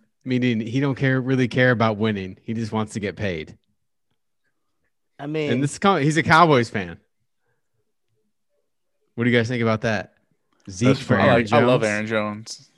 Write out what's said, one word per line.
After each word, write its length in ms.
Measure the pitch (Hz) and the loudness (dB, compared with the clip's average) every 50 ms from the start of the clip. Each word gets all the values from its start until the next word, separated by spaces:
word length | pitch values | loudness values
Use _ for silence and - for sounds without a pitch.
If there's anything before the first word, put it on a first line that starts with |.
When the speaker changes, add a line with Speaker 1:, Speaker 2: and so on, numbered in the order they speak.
| _ _ _ _ - | _ _ _ _ -8
Speaker 1:
meaning 360 | 131 127 127 123 123 120 110 | -4 -2 0 0 0 0 0
he 200 | 113 110 110 135 | -2 -4 -4 -2
don't 140 | 139 143 131 | -2 -2 -2
care, 260 | - 139 135 131 131 | 0 0 0 0 0
really 280 | 127 127 135 127 127 120 | 0 0 0 0 0 0
care 220 | - 127 127 127 | 0 2 2 4
about 260 | 123 110 113 113 110 | 4 4 2 0 0
winning. 420 | 101 107 113 107 101 95 92 90 - _ | 0 -2 -2 -2 -2 -6 -8 -12 -12 _
He 120 | - 117 | -8 -6
just 180 | 110 113 104 113 | -6 -6 -4 -4
wants 220 | 110 107 104 - | -4 -4 -4 -6
to 60 | 113 | -6
get 160 | 98 101 87 | -6 -6 -6
paid. 400 | - 107 101 90 80 78 - - - _ _ _ _ _ _ _ _ _ _ _ _ _ _ _ _ _ _ _ _ _ _ _ _ _ _ _ _ _ _ _ - | -6 -6 -6 -6 -6 -8 -12 -16 -20 _ _ _ _ _ _ _ _ _ _ _ _ _ _ _ _ _ _ _ _ _ _ _ _ _ _ _ _ _ _ _ -16
Speaker 2:
I 80 | 143 | -12
mean, 260 | 147 151 156 151 143 120 | -8 -6 -4 -2 -2 -2
Speaker 1:
And 100 | 123 143 | -2 -2
this 100 | 143 - | -4 -4
is 60 | - | 0
Cow-, 180 | - 202 196 | 0 2 2
he's 200 | 170 135 151 156 | 2 2 0 0
a 60 | 160 147 | 0 2
Cowboys 480 | 160 165 156 175 165 151 127 117 113 | 4 6 6 6 6 6 4 2 0
fan. 280 | - 110 95 87 82 - _ _ _ _ _ _ _ _ _ _ _ _ _ _ _ _ _ _ _ _ _ _ _ _ 427 _ _ _ _ _ _ _ _ _ _ _ _ _ _ _ _ _ _ | -4 -8 -8 -10 -12 -16 _ _ _ _ _ _ _ _ _ _ _ _ _ _ _ _ _ _ _ _ _ _ _ _ _ _ _ _ _ _ _ _ _ _ _ _ _ _ _ _ _ _ _
What 100 | - 120 | -4 0
do 60 | 123 | 2
you 60 | 120 120 | 2 2
guys 100 | 113 110 | 2 0
think 140 | 127 120 117 | -2 -2 0
about 200 | 113 110 110 - | 0 0 0 -2
that? 320 | 117 110 98 90 - _ _ _ _ _ _ _ _ _ _ _ - | -2 -4 -4 -6 -8 _ _ _ _ _ _ _ _ _ _ _ -16
Zeke 180 | 95 90 110 127 | -8 -2 0 2
Speaker 3:
That's 120 | 135 131 | 2 0
Speaker 1:
for 160 | - - 127 | 0 0 0
Speaker 3:
fine. 40 | - | 2
Speaker 4:
I 60 | - 143 127 | 4 4 4
Speaker 1:
Aaron 120 | 117 120 | 4 2
Speaker 4:
like, 80 | 107 104 | 2 2
I 120 | - 117 | 2 4
love 160 | 120 127 123 113 | 4 2 2 2
Speaker 1:
Jones? 80 | 107 | 0
Speaker 4:
Aaron 160 | 104 104 107 | -2 -2 -4
Jones. 640 | 107 113 110 104 107 104 107 113 - - - - _ _ | -4 -4 -4 -4 -4 -6 -10 -12 -16 -18 -18 -20 _ _